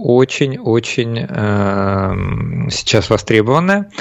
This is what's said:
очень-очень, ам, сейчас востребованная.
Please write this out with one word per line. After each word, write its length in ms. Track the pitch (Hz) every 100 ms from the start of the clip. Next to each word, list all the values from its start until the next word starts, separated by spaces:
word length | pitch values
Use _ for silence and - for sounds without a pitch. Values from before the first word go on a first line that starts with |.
| 165 123
очень-очень, 1120 | 131 - 139 131 120 113 117 - 117 117 127
ам, 1400 | - 104 101 101 98 98 98 95 95 95 113 - 85 -
сейчас 380 | - - 113 -
востребованная. 840 | 107 - 113 107 147 180 202 202 -